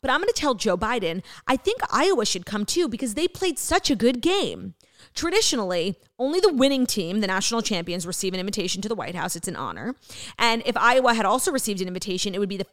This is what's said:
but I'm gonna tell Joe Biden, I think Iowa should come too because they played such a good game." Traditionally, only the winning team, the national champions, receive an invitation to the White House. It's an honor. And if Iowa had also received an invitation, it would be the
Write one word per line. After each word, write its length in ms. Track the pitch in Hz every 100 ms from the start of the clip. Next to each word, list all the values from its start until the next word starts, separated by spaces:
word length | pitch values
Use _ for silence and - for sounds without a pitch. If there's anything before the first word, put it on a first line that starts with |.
but 100 | 262
I'm 100 | 285
gonna 120 | 403
tell 220 | - 294
Joe 220 | 226 214 180
Biden, 460 | 214 240 165 175 - - -
I 100 | 262
think 240 | 381 494 -
Iowa 360 | - 392 330 214
should 200 | 180 -
come 180 | 208
too 240 | 208 349 311
because 260 | 226 254
they 140 | 208 359
played 300 | - 370 269
such 320 | - 311 -
a 60 | 226
good 240 | 240 247
game." 540 | 330 392 208 85 190 - _ _ -
Traditionally, 840 | - 330 403 440 262 190 180 180 - _ -
only 220 | 269 359
the 120 | 392
winning 320 | 262 269 269
team, 360 | 247 214 165 208
the 60 | 190
national 360 | 190 - 233
champions, 440 | 220 185 175 175 170
receive 280 | 170 190
an 60 | 185
invitation 420 | 196 202 185 196
to 60 | 208
the 60 |
White 200 | 208 120
House. 200 | 175 175 170
It's 120 | 190
an 80 | -
honor. 380 | 120 85 190 - - - - -
And 240 | 233 233 254
if 100 | -
Iowa 380 | 240 254 247
had 100 | 226
also 280 | 202 254 381
received 280 | 269 220 196
an 80 | 185
invitation, 460 | 180 - 185 202
it 40 | 190
would 100 | 196
be 60 | 196
the 80 | -